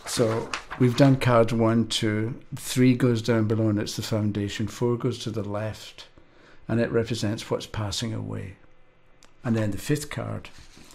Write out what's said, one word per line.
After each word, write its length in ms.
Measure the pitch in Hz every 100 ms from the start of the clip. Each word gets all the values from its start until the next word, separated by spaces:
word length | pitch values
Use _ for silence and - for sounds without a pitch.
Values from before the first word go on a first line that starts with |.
| -
so 420 | - 110 113 - - - -
we've 180 | 123 120
done 200 | 139 135
cards 360 | 127 117 113
one, 360 | 117 113 117 110
two, 480 | - 110 107 113 156 -
three 400 | 139 - 127 127
goes 280 | 123 127 113
down 260 | 117 113 107
below 220 | 113 110
and 100 | 104
it's 160 | - -
the 60 |
foundation, 680 | - 110 107 101 101 - 104
four 280 | - 120 117
goes 220 | 123 113
to 140 | 110
the 100 | 107
left 640 | 101 104 110 104 - - - - - - - - -
and 100 | 113
it 120 | 117
represents 580 | 117 113 113 104 113 -
what's 160 | 120 -
passing 480 | 107 101 - 117
away. 400 | 110 104 104 98 - - - - _ _ - - -
And 140 | 127 110
then 160 | 107
the 60 | 101
fifth 320 | - 147 -
card, 380 | - - 101 - - - - -